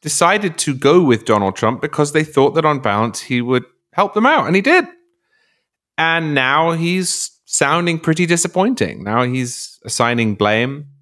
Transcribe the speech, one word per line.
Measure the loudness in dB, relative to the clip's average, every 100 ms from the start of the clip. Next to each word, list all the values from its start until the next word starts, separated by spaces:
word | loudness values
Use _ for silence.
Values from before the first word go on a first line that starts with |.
decided | -6 0 2 2 -2 -4
to | -4
go | 0 4 4
with | 6 2
Donald | 2 2 2 0
Trump | -2 -2
because | -6 -2 0
they | 0
thought | 0 2 2
that | 2 0
on | 0
balance | -2 0 -2 -4
he | -6 -4
would | 0 -2 -2 _ _
help | -2 -2
them | 2 2
out, | 2 2
and |
he | 0
did. | 4 2 0 -10 _ _ _ _ _ _ _ _ _ -4
And | -2 0 -2
now | -2 2 2 0
he's | 0 -2 -2 -4 -6 -10 _ _
sounding | -2 0 2 0 -2
pretty | -2 0 0
disappointing. | 0 -2 0 -2 0 -4 -6
Now | -4 -2
he's | 0 -2 -6 -8 -16 -18
assigning | -10 -2 0 0 -2
blame | 0 0 2 0 -6 -16 -20